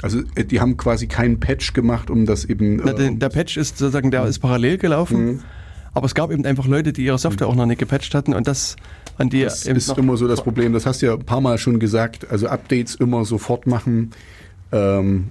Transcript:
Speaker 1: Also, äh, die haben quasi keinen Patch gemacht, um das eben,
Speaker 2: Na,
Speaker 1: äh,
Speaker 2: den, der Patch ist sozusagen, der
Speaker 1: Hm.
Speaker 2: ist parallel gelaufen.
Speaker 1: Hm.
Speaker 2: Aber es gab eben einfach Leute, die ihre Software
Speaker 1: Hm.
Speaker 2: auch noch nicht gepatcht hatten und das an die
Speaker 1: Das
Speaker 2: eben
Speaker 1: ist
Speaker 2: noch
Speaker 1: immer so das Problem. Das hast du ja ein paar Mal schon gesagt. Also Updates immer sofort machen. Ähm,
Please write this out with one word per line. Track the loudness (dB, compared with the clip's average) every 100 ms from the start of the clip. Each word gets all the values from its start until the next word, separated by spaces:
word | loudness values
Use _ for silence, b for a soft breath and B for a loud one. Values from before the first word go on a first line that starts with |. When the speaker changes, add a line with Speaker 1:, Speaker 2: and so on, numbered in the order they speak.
Speaker 1:
Also, | -4 -4 -2 -4
äh, |
die | 0 2
haben | 2 2
quasi | 0 -2 -2
keinen | 0 0 2
Patch | 0 -2 -2
gemacht, | 0 0 0 0
um | 0 2
das | 0 -2
eben, | 0 0 2
Speaker 2:
Na, | 0
Speaker 1:
äh, | 0
Speaker 2:
den, | 0 0
der | -2
Patch | -2 -2 -4
ist | -4 -2
sozusagen, | 0 2 2
der | 2
Speaker 1:
Hm. | 0
Speaker 2:
ist | 0
parallel | 0 2 2 2
gelaufen. | 2 2 2 0
Speaker 1:
Hm. | 0 -2 B B B B B
Speaker 2:
Aber | -2 0
es | 0
gab | 0
eben | 0 0
einfach | 0 2
Leute, | 2 0
die | -2 0
ihre | 0
Software | 0 0 2
Speaker 1:
Hm. |
Speaker 2:
auch | 2
noch | 2
nicht | 0
gepatcht | 0 -2 0 0
hatten | 0
und | 0 0
das | -2 -4 -8 B B B -2
an | 0
die | 2
Speaker 1:
Das | 0 -2 0
Speaker 2:
eben | 0
Speaker 1:
ist | 0
Speaker 2:
noch | 2
Speaker 1:
immer | 2 2
so | 2
das | 2
Problem. | 0 2 2
Das | 2 0
hast | 0
du | 0
ja |
ein | 0 -2
paar | 0
Mal | 2 2
schon | 2 2
gesagt. | 2 2 0 -4 -4
Also | -2 0
Updates | -4 0 -2 0 0
immer | 0 2 0
sofort | -2 -2 -2 0
machen. | 0 0 0 -2 B B B B B -4
Ähm, | 0 2 2 2 0 -2